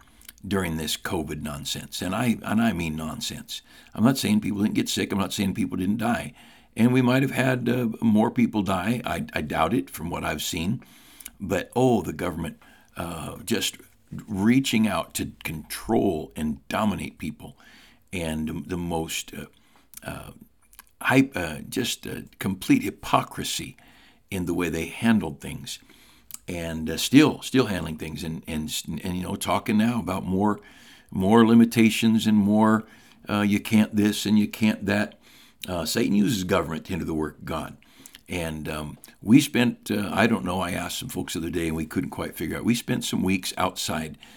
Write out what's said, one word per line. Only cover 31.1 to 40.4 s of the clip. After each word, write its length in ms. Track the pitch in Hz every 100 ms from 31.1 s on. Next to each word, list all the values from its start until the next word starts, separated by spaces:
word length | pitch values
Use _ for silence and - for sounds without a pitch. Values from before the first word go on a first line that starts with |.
| - 95 113 113
limitations 800 | 117 117 117 113 107 113 110 107
and 100 | 107
more, 480 | 101 107 110 110 110 - - _ -
uh, 140 | 104
you 180 | 101 101
can't 360 | - 113 107 104
this 300 | 104 104 -
and 120 | 107
you 100 | 104
can't 380 | - 110 107 95
that. 340 | 101 104 - - - - _ -
Uh, 160 | 90 80
Satan 280 | 127 -
uses 300 | 101 101 110
government 420 | 90 95 76 78 -
to 60 |
hinder 140 | 92 80
the 100 | 80
work 240 | 76 -
of 60 | -
God. 320 | 80 69 - _ _ - - _
And, 400 | 87 82 78 76
um, 280 | 78 76 71 - -
we 200 | 95 127
spent, 480 | 147 - 123 - -
uh, 220 | 104 101
I 140 | 85 117
don't 180 | 107